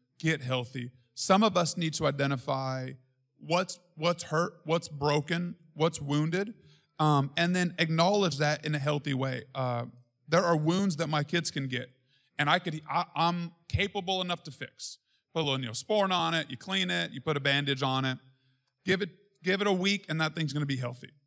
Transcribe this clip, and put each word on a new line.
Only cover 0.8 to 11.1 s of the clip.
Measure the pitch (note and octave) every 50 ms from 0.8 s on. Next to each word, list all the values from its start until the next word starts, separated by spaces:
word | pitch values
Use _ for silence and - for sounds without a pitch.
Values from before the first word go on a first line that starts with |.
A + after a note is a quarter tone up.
| A#2+ B2+ - _ _ _ _
Some | - - - F#3+ G3+
of | A3+ G#3+ -
us | F3+ E3+ D#3 - F3+
need | E3 D#3+ D3+
to | - D#3+
identify | C#3+ C#3+ C#3 C#3 C#3 C#3+ B2 - D3+ C#3 C3+ C3+ C3 C3 C3 C3 C3 C3+ - _ _ _ _ _ _ _ _
what's, | - D3 E3 F3+ F#3+ - - - _ _ _
what's | D3+ D#3 F3 F3 E3+ -
hurt, | - D3+ D#3+ F3 F3+ - - -
what's | D3+ E3 F3 -
broken, | - D3+ C#3 C#3+ D3+ D3 D3+ D3 - E3+ F3 F3 F3 - - _ _
what's | _ - D#3 E3+ - -
wounded, | C#3+ C#3 C#3+ D3+ D#3 D#3+ E3 F#3+ G3+ A3 A3 - - - - _ _ _ _ -
um, | D#3 D3+ D3 C#3 C#3 C#3 - E3
and | E3+ F3 F3+
then | F3+ F3 E3+ - -
acknowledge | E3 D#3+ D#3+ E3 E3+ F#3+ G#3 G#3 G3 E3+ C3+
that | C3+ D3+ D3 D3+ - -
in | D#3 D3+
a | D3
healthy | C3+ D3+ D3 D3 - D3 C#3
way. | B2+ C3 C3 C3 B2+ - - -
Uh, | C3+ B2+ B2 A#2+ A#2+ A#2+ B2 - - _ _ _ _ _ -
there | D#3 F3 G3
are | E3+ E3+ D3+
wounds | D#3 D#3+ F3 F#3+ G3 G3 D#3+
that | C#3+ E3
my | D3